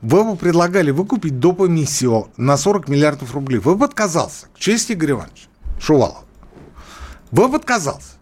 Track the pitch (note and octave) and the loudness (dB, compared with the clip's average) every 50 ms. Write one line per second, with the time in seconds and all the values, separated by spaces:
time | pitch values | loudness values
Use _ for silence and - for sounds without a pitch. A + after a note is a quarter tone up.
0 | - A2+ B2+ F#3 G#3+ A3+ G#3 F3 - F3 E3+ E3+ F3 F3 F3 G3+ F3 D3 C3+ C#3+ | 0 2 2 2 4 2 -2 -2 -2 0 2 2 2 2 2 2 2 2 0 -2
1 | F#3 G#3 - A3+ F3+ D#3+ C#3 B2+ B2 E3+ F3+ F3+ G3 F#3 E3+ D#3+ D3+ C3 - - | -2 -2 -2 -4 -2 -4 -4 2 2 2 2 2 0 0 2 0 0 -2 -2 -2
2 | B2+ B2 A2+ A2 G#2+ - - - A#2+ C3 C#3+ C#3 - G3 G#3 G3+ E3 - C#3+ C#3+ | 0 2 2 2 0 -4 -8 -4 0 0 0 2 2 0 0 0 -2 -2 0 2
3 | D3 D3+ C#3+ C#3 C#3 A#2+ A#2 C#3+ C#3 C3+ C3 A2+ F#2 C#3+ F3+ G#3 C4+ C#4 - - | 2 2 0 -2 -10 -10 -8 -8 -4 -2 -2 0 2 2 2 2 2 0 0 -2
4 | A3 G3+ D#3 E3+ A#2+ - - - - - _ _ - F3+ G#3+ A#3 A#3 - A#3 F3+ | -4 -2 0 -2 -2 -4 -6 -16 -20 -20 _ _ -2 0 0 0 0 -4 -4 -4
5 | D#3+ D3 C#3 A2+ - - - - - _ _ _ - - - - - - D#3 C#3+ | -2 -2 -2 -2 -4 -12 -18 -20 -20 _ _ _ -10 -8 -8 -8 0 2 4 4
6 | A#2 - - - - - _ - - - - - - - - - - - - - | 4 2 -2 -8 -20 -20 _ -20 -20 -20 -20 -20 -20 -20 -20 -20 -20 -20 -20 -18
7 | - - - - - - - D3+ G#3 B3+ C4 D#4 - - B3+ A3+ E3 C#3+ - - | -18 -18 -18 -20 -18 -2 2 2 2 4 2 -2 -2 -2 -4 -2 -2 -4 -8 -8
8 | - - - - | -12 -20 -20 -20